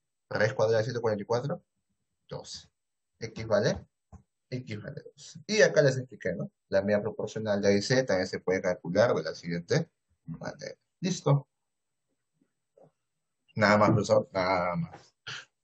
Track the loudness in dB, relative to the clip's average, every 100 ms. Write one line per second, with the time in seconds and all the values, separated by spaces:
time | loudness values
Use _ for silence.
0 | _ _ -8 -2 -2 0 2 2 0 0
1 | 0 0 -2 -2 -2 -8 _ _ _ _
2 | _ _ _ -16 -14 -18 -20 _ _ _
3 | _ _ -12 -10 -2 0 0 -2 -8 _
4 | _ -20 _ _ _ -12 -10 -12 -12 -16
5 | -20 -20 -20 -16 -2 4 6 6 4 2
6 | -4 -8 -8 -6 -10 _ _ 0 2 0
7 | -2 -6 -8 -6 -2 2 4 2 2 0
8 | 2 0 -2 -4 -2 0 -2 -4 0 2
9 | 4 2 -4 -10 -8 -8 -2 -2 -2 _
10 | _ _ -16 -12 -12 -12 -14 -16 _ _
11 | -6 -2 2 0 0 _ _ _ _ _
12 | _ _ _ _ _ _ _ _ _ _
13 | _ _ _ _ _ 0 4 6 6 4
14 | 4 2 2 -2 0 0 0 -4 -6 -12
15 | _ _ -16 -16 -16 _